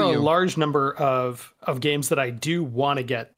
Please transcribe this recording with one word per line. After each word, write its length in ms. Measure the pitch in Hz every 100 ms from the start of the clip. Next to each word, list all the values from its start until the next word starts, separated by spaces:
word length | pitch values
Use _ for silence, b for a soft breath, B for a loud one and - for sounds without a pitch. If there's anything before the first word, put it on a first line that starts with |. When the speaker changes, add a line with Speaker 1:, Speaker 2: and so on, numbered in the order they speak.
| 185
Speaker 1:
are 40 |
Speaker 2:
you 60 | 147
Speaker 1:
a 20 |
large 360 | 147 170 185 160
number 380 | 151 143 139
of, 580 | - 143 127 127 120 - _
of 180 | - 131
games 280 | 147 147 139
that 100 | 143
I 100 | 127
do 320 | 120 156 170
wanna 380 | 143 117 139 139
get 280 | 120 120 -